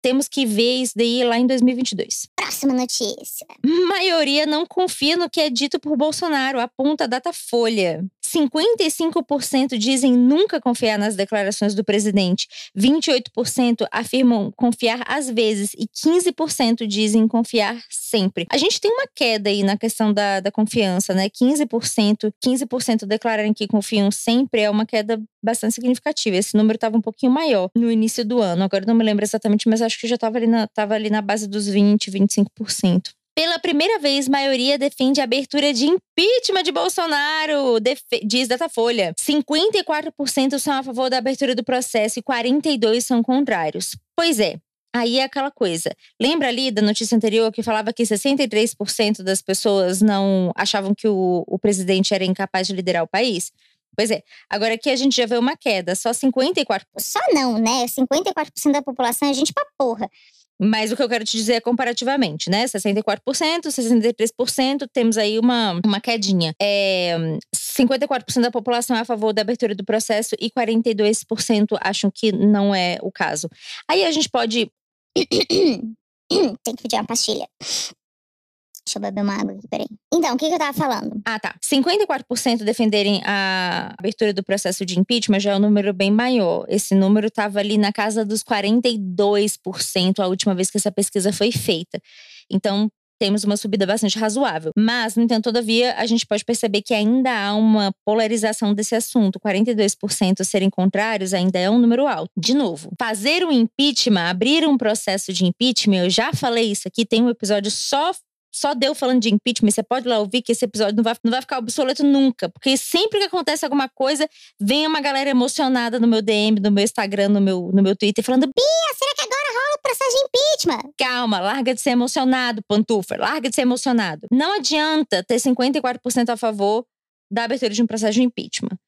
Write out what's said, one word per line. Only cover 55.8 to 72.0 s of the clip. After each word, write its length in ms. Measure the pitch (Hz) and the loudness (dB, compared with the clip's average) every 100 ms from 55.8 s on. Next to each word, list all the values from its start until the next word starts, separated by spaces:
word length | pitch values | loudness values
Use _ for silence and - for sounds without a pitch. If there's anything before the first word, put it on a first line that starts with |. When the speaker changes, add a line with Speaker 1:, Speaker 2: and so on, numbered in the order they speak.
| 175 | -2
Speaker 1:
só 200 | 185 233 | -4 -2
cinquenta 480 | 240 269 254 277 359 | 0 0 2 0 0
e 20 | |
quatro 240 | 269 196 - - | -2 -4 -6 -12
Speaker 2:
Só 220 | - - 719 | -6 -2 2
não, 240 | 320 262 220 | 2 2 0
né? 280 | 226 254 240 | 0 0 -2
Cinquenta 440 | - 254 294 381 | -2 0 0 -2
e 40 | |
quatro 200 | 349 302 | -4 -8
por 80 | - | -4
cento 140 | 294 285 | 0 0
da 60 | |
população 480 | 285 247 247 240 285 | -2 -4 -2 0 -2
é 40 | |
gente 180 | 262 302 | 0 -2
pra 140 | - 571 _ | -2 -6 _
porra. 320 | 262 220 202 _ _ _ _ _ | -2 -2 -8 _ _ _ _ _
Speaker 1:
Mas 320 | 208 220 214 | 0 0 -2
o 60 | 240 | -2
que 80 | |
eu 60 | 247 | 0
quero 160 | 233 214 | -2 -2
te 100 | 220 | -4
dizer 200 | 214 233 | 0 0
é 40 | |
comparativamente, 880 | 233 247 247 233 240 277 208 151 - | 0 -2 -2 -2 -2 0 -2 -2 -2
né? 160 | 196 247 | 0 0
Sessenta 360 | 202 208 202 | -2 -2 -2
e 20 | |
quatro 180 | 214 202 - | -2 -4 -4
por 100 | 269 | -2
cento, 340 | 311 339 320 | -2 -2 -4
sessenta 380 | 269 226 240 220 | -4 2 2 2
e 60 | |
três 180 | 233 220 | 0 -4
por 180 | - 262 | -2 -4
cento, 380 | - 262 277 269 | 0 0 -2 -4
temos 300 | - 226 220 | 0 2 2
aí 200 | 208 220 | 0 2
uma, 440 | 233 240 214 175 208 | 2 2 0 0 0
uma 140 | 202 | 0
quedinha. 560 | 233 233 196 185 165 156 | -2 -2 0 0 0 -2
É, 560 | 202 202 196 185 180 165 165 151 - | 0 2 2 0 0 -2 -2 -6 -6
cinquenta 520 | - - - 247 262 285 | -8 -6 0 2 2 -2
e 20 | |
quatro 180 | 262 - | -4 -2
por 60 | |
cento 120 | 254 | 0
da 80 | 240 | 0
população 440 | 240 214 240 240 233 | -2 -2 -4 0 -2
é 60 | |
a 20 | |
favor 300 | 233 226 220 | -2 -2 0
da 80 | 214 | 0
abertura 340 | 208 240 226 190 | -2 -2 -2 -4
do 80 | |
processo 500 | 202 220 - 214 226 - | -2 -2 0 -2 -2 -4
e 100 | 226 | -4
quarenta 400 | - 226 226 233 | -2 0 2 0
e 40 | |
dois 320 | 208 208 226 - | 2 2 0 -4
por 160 | 220 | -6
cento 360 | - 214 208 202 | 0 2 2 0
acham 280 | - 202 | -2 0